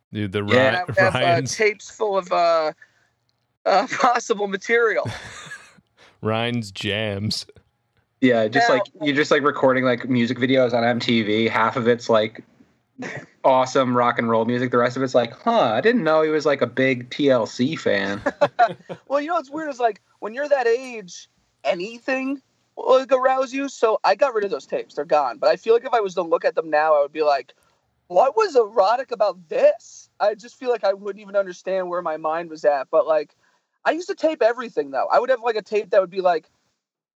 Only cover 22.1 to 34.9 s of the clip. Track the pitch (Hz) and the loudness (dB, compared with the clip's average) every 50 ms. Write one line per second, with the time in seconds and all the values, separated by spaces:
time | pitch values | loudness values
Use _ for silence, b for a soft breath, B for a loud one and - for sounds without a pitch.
22.1 | 262 262 262 262 285 269 _ _ _ _ _ _ _ - - - 262 262 262 220 | -4 -4 -4 -6 -8 -8 _ _ _ _ _ _ _ -6 2 2 2 2 4 2
23.1 | 269 254 254 262 262 262 269 240 254 277 277 269 - - 247 220 214 - - 170 | 0 2 2 2 2 2 -2 -2 -4 -6 -6 -6 -2 0 0 0 2 2 2 0
24.1 | 208 202 285 269 226 214 202 190 151 135 - - 175 131 117 - - 151 147 170 | 2 2 2 0 2 -2 -2 -2 -4 -8 -6 -6 -6 -6 -6 -6 -8 -8 -2 0
25.1 | 160 147 139 123 110 135 135 151 170 180 - 220 226 240 240 262 247 233 202 190 | 2 2 2 0 -4 0 2 2 2 2 2 2 2 2 2 0 0 0 0 -2
26.1 | 170 185 175 165 165 185 - 180 165 170 160 160 156 151 156 160 151 143 143 143 | -4 -4 0 0 0 0 0 0 0 0 -2 2 2 2 4 4 4 4 4 0
27.1 | 151 156 151 147 143 135 127 - _ _ _ _ _ _ _ _ _ _ _ - | -2 0 0 2 2 0 -2 -10 _ _ _ _ _ _ _ _ _ _ _ 0
28.1 | 349 - 247 539 - 440 440 370 285 247 220 202 226 233 190 208 233 262 254 - | 2 4 4 4 2 0 0 2 2 2 2 4 2 2 2 2 2 -2 -4 -8
29.1 | 240 190 214 202 175 185 170 _ 208 - 277 302 311 - - - - - - _ | -2 -2 0 -2 -2 -6 -12 _ 0 4 4 4 4 2 -8 -20 -20 -20 -20 _
30.1 | _ - 190 208 220 214 220 240 - _ 262 247 233 214 214 196 196 196 208 202 | _ -2 0 0 0 -2 -10 -20 -18 _ -4 -2 -2 0 0 -2 -2 -2 -8 -12
31.1 | 196 208 208 196 202 202 196 180 180 - _ 190 190 190 180 175 175 180 175 165 | -12 -12 -14 -4 -4 -2 -2 -2 -8 -10 _ -4 -4 -4 -4 -4 -6 -4 -4 -4
32.1 | 156 160 160 156 160 170 175 165 156 156 165 147 143 135 131 - 165 160 - 160 | -6 -4 -4 -4 -4 -4 -6 -8 -10 -2 0 0 0 0 -2 0 0 2 2 2
33.1 | 156 151 151 - _ _ _ _ _ _ _ _ _ _ - 220 302 330 359 - | 0 0 -2 -4 _ _ _ _ _ _ _ _ _ _ -2 -2 -2 -2 -6 -8
34.1 | 370 - - 320 311 - 214 226 240 254 240 185 - 156 143 139 | -6 -2 -2 -2 0 2 0 0 0 -2 -8 -6 -6 -6 -6 -4